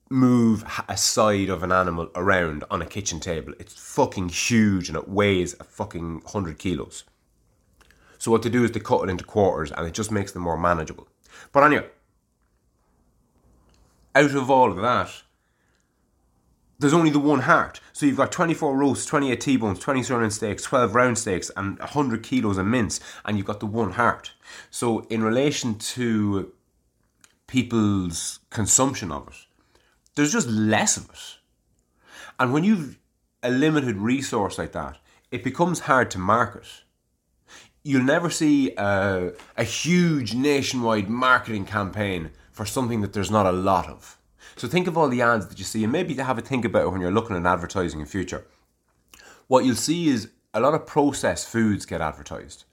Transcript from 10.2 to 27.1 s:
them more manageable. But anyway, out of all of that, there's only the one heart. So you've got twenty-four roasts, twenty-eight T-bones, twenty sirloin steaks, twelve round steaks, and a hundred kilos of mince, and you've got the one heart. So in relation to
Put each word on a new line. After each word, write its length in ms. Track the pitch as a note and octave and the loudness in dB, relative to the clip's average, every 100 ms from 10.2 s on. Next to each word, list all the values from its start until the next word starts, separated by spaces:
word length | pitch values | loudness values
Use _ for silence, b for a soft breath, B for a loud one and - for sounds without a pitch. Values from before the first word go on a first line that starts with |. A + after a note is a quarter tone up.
| F#2+ | -4
them 120 | F#2 | -6
more 140 | F2 D#2+ | -4 0
manageable. 500 | F2 E2+ D#2 - - _ _ B B | 2 0 -2 -12 -20 _ _ B B
But 120 | C#3 | 4
anyway, 240 | D3 C3 - - _ _ _ _ _ _ _ _ _ _ _ _ _ _ _ _ _ _ _ _ _ C3+ | 6 6 0 -12 _ _ _ _ _ _ _ _ _ _ _ _ _ _ _ _ _ _ _ _ _ 4
out 160 | D3 | 4
of 180 | C#3 B2+ | 4 2
all 220 | C3 B2 | 4 4
of 60 | F2+ | 2
that, 340 | A2+ A2+ F2+ - - _ _ _ _ _ _ _ _ _ _ _ _ _ _ - | 0 0 -2 -8 -20 _ _ _ _ _ _ _ _ _ _ _ _ _ _ -2
there's 160 | C#3 | 2
only 160 | E3+ D#3+ | 4 4
the 100 | D3 | 4
one 200 | C#3+ C#3 | 4 2
heart. 400 | C3 D#3 D#2+ - b | 4 2 2 -6 b
So 120 | b D3 | b 0
you've 120 | C3 | 2
got 140 | C3 | 0
twenty-four 440 | - E3+ D#3 D3+ C3+ | 0 -2 0 -2 2
roasts, 300 | C#3 A2+ - | 2 0 0
twenty-eight 360 | D#3 C3+ A#2+ | 0 0 -2
T-bones, 380 | D3 B2+ A2 F2+ | 2 2 2 -2
twenty 240 | - C3 | -2 -2
sirloin 260 | A2+ A#2+ A2 | 0 0 0
steaks, 340 | G#2 G#2+ - | -2 -4 -6
twelve 300 | - C3+ A#2+ | -2 0 2
round 240 | B2 B2 A2+ | 2 2 0
steaks, 320 | G#2+ F2+ - - | -2 -4 -4 -6
and 240 | G2 F#2+ | -8 -8
a 80 | - | -6
hundred 340 | C#3 C3+ A2 | -2 -2 -4
kilos 360 | - C3 A2 F#2+ | -2 -2 0 0
of 80 | F#2+ | 0
mince, 340 | B2 F#2 - B B | 0 0 -4 B B
and 140 | B G#2 | B -4
you've 80 | F#2+ | -4
got 140 | G#2 | -6
the 60 | A2 | -4
one 280 | A2+ G2+ | -2 -2
heart. 400 | F2 A#2 - - - B B B | 2 2 0 -6 -20 B B B
So 380 | - A#2+ A2+ - | -6 -2 -2 -2
in 140 | A2+ | -2
relation 520 | A2 A#2 D3 - B2+ G#2 | 0 2 0 0 -4 -6
to 760 | - A#2+ A#2+ A2 G#2 G2 F2 - _ _ _ _ _ | -8 -4 -2 0 0 -2 -4 -12 _ _ _ _ _